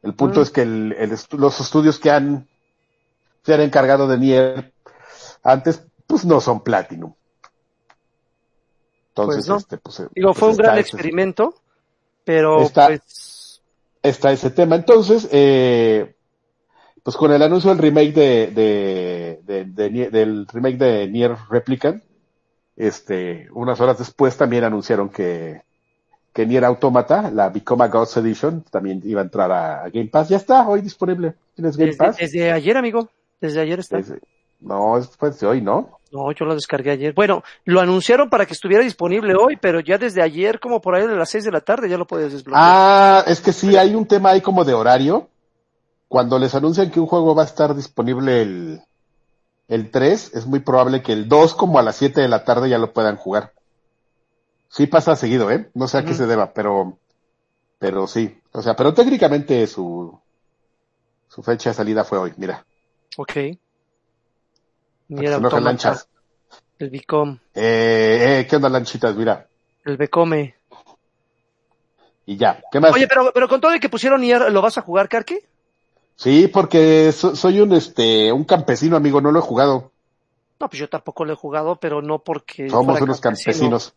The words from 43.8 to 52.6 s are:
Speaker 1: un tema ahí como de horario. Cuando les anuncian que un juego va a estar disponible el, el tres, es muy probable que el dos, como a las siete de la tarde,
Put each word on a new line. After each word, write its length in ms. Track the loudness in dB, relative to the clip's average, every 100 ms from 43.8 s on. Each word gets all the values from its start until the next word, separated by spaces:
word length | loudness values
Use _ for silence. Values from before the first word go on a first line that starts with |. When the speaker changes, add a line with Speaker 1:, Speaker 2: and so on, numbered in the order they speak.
| 4
Speaker 1:
un 140 | 2 0
tema 240 | 2 4
ahí 100 | 2
como 220 | 2 0 2
de 80 |
horario. 560 | 2 4 4 2 -2 -4 _ _ _ _ _ _ _ _
Cuando 320 | -2 0 0
les 160 | 0 -2
anuncian 340 | -2 0 -2
que 100 | -2
un 60 | 0
juego 300 | 0 2 2
va 80 |
a 20 | 0
estar 300 | 0 -2 -2
disponible 680 | -8 -6 -4 -4 0 0
el, 400 | 0 -6 -12 -14 _ _ _ _ _ _ _ _ _
el 240 | -6 -2
tres, 400 | 0 2 0 -4
es 140 | -12 -6
muy 120 | -6
probable 420 | 0 2 2 0
que 100 | -2
el 160 | -4 2
dos, 240 | 4 4
como 240 | 2 2 2
a 60 |
las 140 | 2 0
siete 240 | -2 0
de 60 | 0
la 160 | 0
tarde, 260 | 0 0